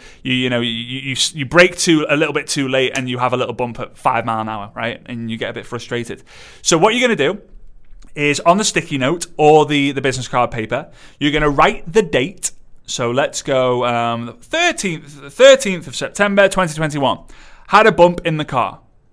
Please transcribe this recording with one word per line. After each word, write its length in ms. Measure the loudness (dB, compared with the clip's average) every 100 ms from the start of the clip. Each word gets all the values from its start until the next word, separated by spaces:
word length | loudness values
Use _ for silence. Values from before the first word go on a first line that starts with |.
| -14 -12
you, 120 | -4
you 160 | -2 0
know, 100 | -2
you, 100 | -2
you, 460 | -6 -8 -10 -8 -4 -4
you 120 | -4 0
brake 300 | 4 4 2
too, 300 | 2 4 4
a 80 | 0
little 180 | 0
bit 140 | -2 -4
too 200 | -4 0
late 240 | 0 0
and 140 | -2 -6
you 100 | -2
have 140 | -2
a 40 | 0
little 180 | -4
bump 260 | -4 -6 -6
at 160 | -12 -4
five 280 | -2 -2
mile 160 | -2 -4
an 80 | -4
hour, 240 | -8 -12
right? 260 | -8 -8 -8 -12
And 240 | -10 -8
you 60 | -6
get 140 | -8
a 20 |
bit 140 | -8 -10
frustrated. 560 | -12 -8 -8 -8 -12 -16 -20 -20 -10
So 140 | 0 2
what 160 | 2
you're 60 | 2
gonna 160 | 0 2
do 240 | 0 -2 -10 -20 -20 -20 -20 -20 -16
is 260 | -4 -2 0
on 180 | 2 2
the 60 |
sticky 340 | 2 -2 -4 -2
note 280 | -2 -2 -6 2
or 280 | 6 6
the, 280 | 6 0 0
the 80 | -2
business 280 | -2 -4 -4
card 220 | -2 -2
paper, 400 | -2 -6 -6 -6 -18 -20 -4
you're 140 | -2
gonna 180 | 0 0
write 420 | 4 4 2 -2
the 100 | 0
date. 500 | 2 0 -2 -6 -10 -10 -20 -20 -12
So 240 | -6 -4
let's 320 | -2 -2 -4
go, 420 | -2 0 2 0 0
um, 520 | -2 -2 -4 -8 -14
thirteenth, 920 | -6 -2 0 -2 -4 -6 -12 -20 -10
thirteenth 540 | 4 8 8 4 -6 -8
of 100 | -8
September, 520 | -8 -2 0 4 2
twenty 260 | 2 -2
twenty-one. 460 | -2 -4 0 -2 -2 -8 -20 -20 -20 2
Had 180 | 4 6
a 60 |
bump 280 | 6 4 4
in 120 | -4 -4
the 80 |
car, 360 | -4 -2 -4 -6 _ _ _